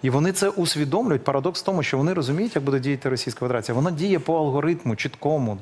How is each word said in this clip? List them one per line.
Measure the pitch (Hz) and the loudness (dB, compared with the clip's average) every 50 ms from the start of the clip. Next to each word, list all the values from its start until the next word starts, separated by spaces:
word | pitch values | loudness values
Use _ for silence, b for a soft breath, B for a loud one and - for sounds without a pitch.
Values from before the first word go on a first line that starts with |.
| - | -2
І | 131 | 0
вони | 123 143 156 185 190 | 2 2 2 2 2
це | 190 - 196 | 2 0 0
усвідомлюють. | 403 208 170 160 - 151 147 139 147 208 254 233 156 123 - | 2 0 0 0 0 0 0 0 0 0 2 2 0 0 2
Парадокс | - 135 139 135 185 180 - | 0 0 0 0 0 -2 -2
в | - | -2
тому, | - 190 170 139 | 0 0 0 0
що | - - 131 | 0 0 2
вони | 139 170 185 | 2 2 2
розуміють, | 180 139 123 143 170 220 233 - | 0 0 0 0 0 0 0 -2
як | 151 139 | -2 0
буде | 139 135 135 | 0 0 0
діяти | 123 139 143 131 - 139 | 0 0 -2 -2 -2 -2
Російська | 131 113 - 131 110 - | -2 -2 -2 -4 -6 -4
Федерація. | 123 123 123 117 104 - 120 | -2 -2 0 -2 -2 0 0
Вона | 123 151 185 | 0 0 0
діє | 175 143 175 202 190 160 | 0 0 0 2 0 0
по | - - 160 | 2 0 0
алгоритму, | 160 156 143 131 143 147 160 175 170 - 123 110 | 2 2 2 0 0 2 0 0 0 -2 -4 -4
чіткому, | - - - - - - 143 156 151 127 110 104 95 | -2 -4 -6 -6 -4 -2 0 0 0 0 0 -2 -4